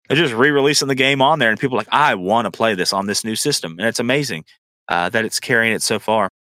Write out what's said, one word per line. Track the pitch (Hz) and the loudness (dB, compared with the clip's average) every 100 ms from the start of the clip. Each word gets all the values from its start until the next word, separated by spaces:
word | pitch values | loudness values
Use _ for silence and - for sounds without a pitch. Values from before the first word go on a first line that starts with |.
| - | -2
They're | 139 | 0
just | 165 113 | 0 2
re-releasing | 143 143 135 143 139 | 2 4 2 2 0
the | |
game | 135 131 139 | 0 2 2
on | 135 160 | 2 4
there, | 117 | 2
and | 107 | 0
people | 135 117 | -2 -2
are | |
like, | 107 | 0
"I | 123 147 | 2 2
wanna | 110 90 110 107 | 0 0 0 0
play | - 113 98 | -2 0 0
this | 87 | -2
on | 98 98 | -2 -2
this | 98 110 | -4 -4
new | 110 | -4
system." | 147 143 85 82 | -2 -2 -4 -4
And | 110 | -4
it's | 110 | -2
amazing, | 120 139 139 82 - _ _ _ - | 0 -2 -2 -8 -12 _ _ _ -4
uh, | 87 87 | -2 0
that | 113 110 | -2 -2
it's | - | -4
carrying | - 120 113 | -2 0 2
it | 101 | 0
so | - 107 | -2 -4
far. | - 110 98 - _ | 0 0 0 -4 _